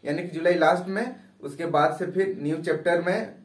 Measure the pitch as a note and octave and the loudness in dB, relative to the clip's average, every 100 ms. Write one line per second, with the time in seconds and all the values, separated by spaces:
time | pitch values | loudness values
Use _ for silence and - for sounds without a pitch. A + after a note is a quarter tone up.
0 | - D#3 F3 D#3+ F3 F3 D#3+ F3+ F3+ G3 | -4 -4 -4 0 2 4 4 4 0 -4
1 | B3 - - _ C#3+ - - D3 D#3 - | -4 -8 -20 _ -12 -6 0 4 2 0
2 | F3+ F#3 F#3+ - D3 D#3+ E3+ D#3 F3 F3 | -4 0 -2 -2 -4 -4 -2 0 2 2
3 | F3 G#3 G#3+ - | 2 -2 -4 -12